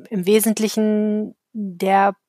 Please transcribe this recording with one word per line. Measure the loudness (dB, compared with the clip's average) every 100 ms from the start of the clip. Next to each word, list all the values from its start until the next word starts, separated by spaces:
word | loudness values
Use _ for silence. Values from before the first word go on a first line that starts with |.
| -8
im | -4 2
Wesentlichen | 2 2 -2 -2 0 0 0 0 -2 -6 -12 _
der | -10 -10 -4 0 2 2 -2